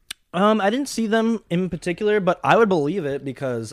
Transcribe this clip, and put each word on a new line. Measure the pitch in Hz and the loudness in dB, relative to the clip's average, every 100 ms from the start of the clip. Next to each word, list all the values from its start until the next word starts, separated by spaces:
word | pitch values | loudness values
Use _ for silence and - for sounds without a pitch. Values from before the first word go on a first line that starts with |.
| - - _ | -20 -20 _
Um, | 175 202 220 | 0 2 2
I | 196 | 0
didn't | 247 277 | 0 -4
see | - 226 | -4 0
them | 226 226 226 - | 0 0 -2 -2
in | 170 185 | -4 -2
particular, | 170 - 170 208 214 | -4 -6 -2 0 0
but | 180 170 | 0 0
I | 131 180 | 4 4
would | 226 | 4
believe | 185 143 196 143 | 2 0 -2 -4
it | 139 | -6
because, | 139 123 135 120 110 | -8 -6 -6 -6 -8